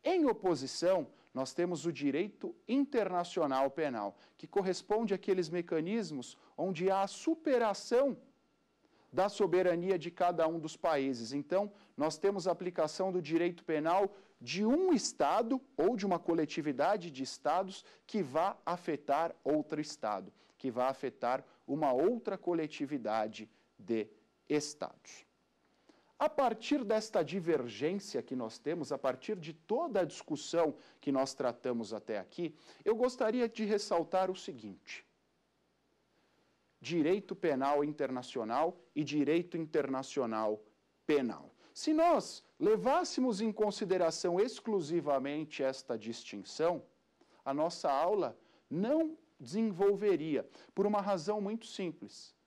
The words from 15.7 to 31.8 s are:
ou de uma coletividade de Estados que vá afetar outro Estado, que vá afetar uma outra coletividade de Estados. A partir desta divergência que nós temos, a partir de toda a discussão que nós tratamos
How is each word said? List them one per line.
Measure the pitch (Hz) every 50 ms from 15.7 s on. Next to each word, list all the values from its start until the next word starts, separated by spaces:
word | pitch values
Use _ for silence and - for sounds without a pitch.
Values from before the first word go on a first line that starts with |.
| _
ou | - 151 196 247
de | 208 190
uma | 202 180 165
coletividade | - - 170 165 156 147 - - 147 151 139 123 143 175 208 - 170 175
de | 139 127 135
Estados | 127 - - _ 147 151 180 196 190 190 - - - - - _
que | - - 220 180
vá | 131 127 156 170 196 226 - _
afetar | - 175 175 - - 156 139 - - 139 147 165 170 - _ _
outro | 131 151 156 147 - - 151
Estado, | 151 - - - - 107 104 95 92 87 _ _ _ _ _
que | _ - 131
vá | 113 123 123 131
afetar | 135 - - 131 - - - 120 123 139 139 - _ _ _
uma | - 135 131 151 139 127
outra | 127 151 196 247 233 - - 196 185
coletividade | - 175 175 165 156 151 - - 147 131 151 135 113 107 107 113 107 110 107 101 110 - _ _ _ _ _ _
de | 98 85 117 113 104 101 - _ _ _ _ _ _ _
Estados. | 151 151 147 - - - - - - _ _ - - - - _ _ _ _ _ _ _ _ _ _ _ _ _ - _ _ _ _ _
A | - 311
partir | 311 - 269 240 220 214 - - 294 294 254
desta | 202 220 220 220 - - 208 165
divergência | 139 160 196 170 165 165 143 120 120 110 101 131 156 185 202 - - - 131 113
que | - 135
nós | 127 120 110 - -
temos, | _ 143 165 175 147 - 147
a | 135
partir | - 135 127 - - - 214
de | 185 156 156 160
toda | - _ _ 208 254 339 339 220 202
a | 175
discussão | 160 - - - - 156 143 - - - 170 170 156 - - - - - _
que | - 143
nós | 135 131 135 135 -
tratamos | - 143 123 113 - - 127 123 117